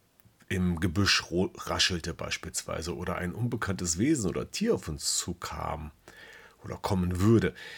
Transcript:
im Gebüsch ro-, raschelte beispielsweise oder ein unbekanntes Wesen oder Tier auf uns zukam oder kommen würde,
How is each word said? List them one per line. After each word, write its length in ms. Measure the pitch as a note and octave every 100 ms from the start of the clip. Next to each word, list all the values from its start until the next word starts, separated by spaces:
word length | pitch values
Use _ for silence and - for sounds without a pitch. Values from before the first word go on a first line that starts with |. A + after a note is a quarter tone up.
| _ _ - _ _
im 260 | F#2+ F2+ E2+
Gebüsch 520 | F2 D#2+ G2 - -
ro-, 200 | F2 F#2+ -
raschelte 580 | - F2 - F2+ E2+
beispielsweise 840 | D#2 - - F#2 - - E2 E2 E2
oder 220 | F2 E2
ein 160 | F2
unbekanntes 640 | F#2+ A#2+ A#2 - F#2+ F2+ E2+
Wesen 320 | B2+ D#3 F#2+
oder 220 | C#2+ -
Tier 240 | - A3 F3
auf 120 | -
uns 300 | D2 - -
zukam 720 | - F2 - - D#2 D#2 D2+ - - - - - - _
oder 140 | - E2+
kommen 420 | - F#2+ F2+ F2+
würde, 340 | G2+ A2+ F#2 - -